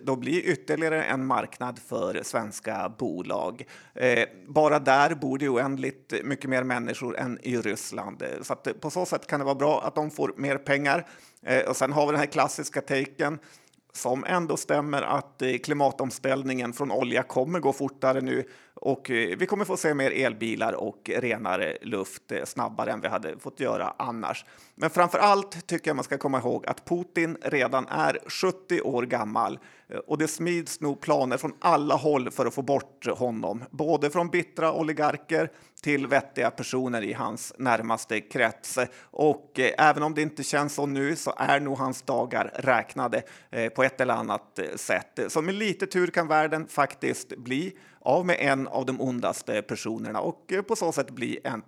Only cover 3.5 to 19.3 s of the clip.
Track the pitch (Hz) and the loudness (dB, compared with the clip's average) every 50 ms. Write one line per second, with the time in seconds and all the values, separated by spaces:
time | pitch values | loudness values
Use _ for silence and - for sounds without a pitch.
3.5 | 117 - - - - - - - - - 127 127 120 117 117 - - 92 90 - | -6 -8 -14 -18 -20 -20 -20 -14 -4 0 2 4 4 4 2 0 -2 -10 -10 0
4.5 | 143 156 151 151 151 151 135 135 131 139 143 151 165 143 151 135 131 139 147 139 | 4 4 6 6 6 4 6 6 6 8 6 6 4 0 -2 -2 -2 0 0 2
5.5 | 127 117 131 135 139 135 131 131 - - _ - - 107 - 127 139 135 - 131 | 2 2 2 0 -2 -4 -4 -6 -6 -8 _ -6 -6 -4 -2 -4 -4 -4 -2 0
6.5 | 131 127 127 131 123 123 117 117 113 - 131 123 - - 135 127 120 - - 127 | 0 0 0 0 -2 -2 -2 -4 -6 -6 -6 -6 -4 -4 -4 -4 -6 -6 -4 -4
7.5 | 123 117 110 107 101 113 - - 107 107 101 101 - - - 64 64 - - - | -2 -2 0 -2 -2 -4 -6 -8 -8 -8 -8 -8 -8 -8 -8 -8 -8 -8 -6 -6
8.5 | - - - 131 107 - - 156 - 180 180 - - 151 - - 160 143 139 139 | -6 -6 -4 -6 -6 -6 -6 -6 -4 -4 -2 -2 -2 -4 -4 -2 -4 -2 0 0
9.5 | 139 135 139 151 151 - - - - 156 151 151 151 - 147 135 - - 139 143 | 0 2 2 2 2 2 0 -2 -2 -2 -4 -4 -2 -2 -2 -2 -2 -2 -2 -2
10.5 | 139 139 139 - 139 139 143 143 143 175 160 - - - - - _ _ - - | -2 0 2 2 2 4 4 4 2 2 0 -4 -12 -20 -20 -20 _ _ 0 2
11.5 | 127 131 - - 127 - 135 131 143 151 151 143 151 147 147 143 147 151 135 143 | 4 4 4 2 2 2 2 2 4 4 4 4 4 2 2 2 2 2 2 2
12.5 | - - 147 - - 143 - - 143 135 135 143 - - 156 143 - 110 - - | 0 -4 -8 -6 -4 -4 -2 0 0 -2 -2 -2 -2 -2 -2 -2 -2 -4 -10 -16
13.5 | - - _ _ _ _ _ _ - - - 123 123 135 - - 180 180 170 156 | -20 -20 _ _ _ _ _ _ -12 -6 -4 -2 -2 -2 -2 0 0 0 0 0
14.5 | 151 156 - - 147 147 143 151 143 139 - - 131 143 135 - _ - 131 131 | -2 -2 0 0 0 0 0 0 -2 -2 0 0 0 0 -2 -4 _ -2 0 0
15.5 | 127 120 - - 147 143 143 135 123 - 135 131 - - - 135 135 135 135 131 | 0 0 0 -2 2 4 4 2 2 0 -4 -4 -4 -2 0 0 0 0 0 -2
16.5 | 131 127 123 120 120 - 143 131 98 127 131 120 120 123 123 - - 139 131 151 | -2 -2 -2 -4 -4 -4 -2 -2 0 0 0 2 2 0 0 0 0 0 0 0
17.5 | 180 180 147 139 135 - 143 135 - - - 131 131 135 127 131 127 123 127 - | 0 0 2 2 2 0 -2 -4 -2 0 2 2 2 2 0 -2 -2 -2 -2 -4
18.5 | - - - _ - - - - 135 131 - - 127 117 113 90 | -8 -20 -20 _ -12 -4 -2 0 0 0 -2 -2 0 0 0 0